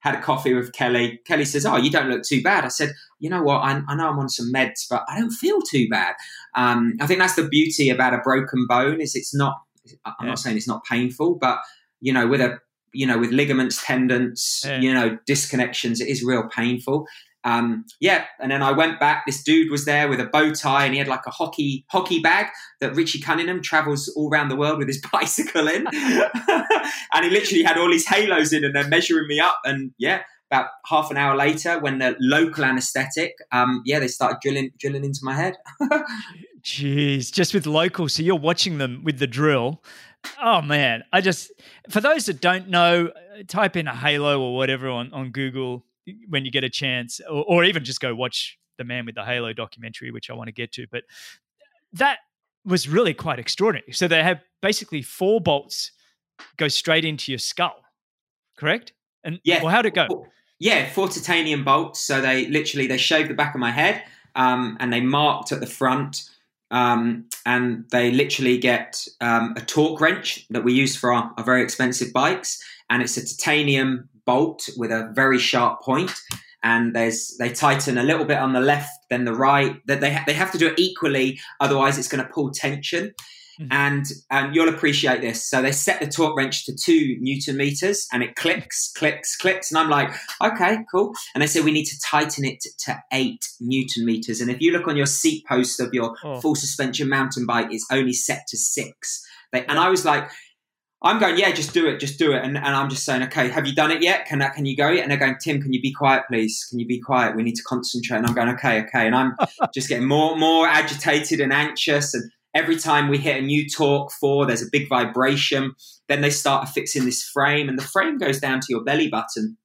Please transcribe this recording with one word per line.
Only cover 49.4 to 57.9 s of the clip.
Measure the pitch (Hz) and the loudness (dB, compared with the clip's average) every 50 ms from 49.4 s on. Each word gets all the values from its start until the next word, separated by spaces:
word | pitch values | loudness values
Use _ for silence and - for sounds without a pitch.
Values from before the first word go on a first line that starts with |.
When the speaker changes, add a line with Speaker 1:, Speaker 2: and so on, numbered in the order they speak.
| 120 113 113 | -4 -6 -6
Speaker 2:
documentary, | 113 117 107 - - 117 113 113 - 123 120 | -8 -10 -12 -12 -18 -18 -18 -16 -14 -14 -14
which | 117 117 - - | -14 -14 -14 -14
I | 120 | -14
wanna | 117 117 113 | -12 -14 -14
get | 110 - 120 120 - | -12 -12 -12 -12 -12
to. | - 123 110 | -16 -16 -12
But | - 120 - _ - - - - - _ _ _ _ _ _ _ _ _ _ _ - | -12 -14 -14 _ -20 -20 -20 -20 -20 _ _ _ _ _ _ _ _ _ _ _ -6
that | 165 262 277 262 - _ _ _ _ _ _ _ _ _ | 0 0 0 0 -2 _ _ _ _ _ _ _ _ _
was | 190 180 180 - 135 | -2 0 0 0 2
really | 151 190 240 185 151 | 2 2 2 2 0
quite | - - 165 143 120 | -2 -4 -6 -6 -6
extraordinary. | 117 - - - 185 220 202 123 - - | -4 -6 -4 0 0 0 0 -2 -6 -8
So | 135 - 185 175 | -4 -2 0 2
they | 165 160 156 | 4 4 4
have | 175 185 147 _ _ _ _ | 4 0 -2 _ _ _ _
basically | - 196 214 - 214 - - 151 | -2 -2 -2 -2 -4 -8 -8 -10
four | 123 - - - 190 190 214 226 | -10 -10 -8 -4 0 2 2 2
bolts | 175 180 151 139 143 - - - - - _ _ _ _ _ _ _ _ _ _ - - _ - | 2 2 0 0 0 -6 -10 -10 -10 -10 _ _ _ _ _ _ _ _ _ _ -20 -20 _ -2
go | 160 147 | -2 0
straight | 139 - - 170 160 160 160 | 0 -2 0 2 2 2 2
into | 160 156 139 - - | 0 -4 -6 -6 -8
your | 135 120 | -6 -6
skull, | - - - - 175 175 - - _ _ | -6 -8 -4 -2 -4 -4 -4 -8 _ _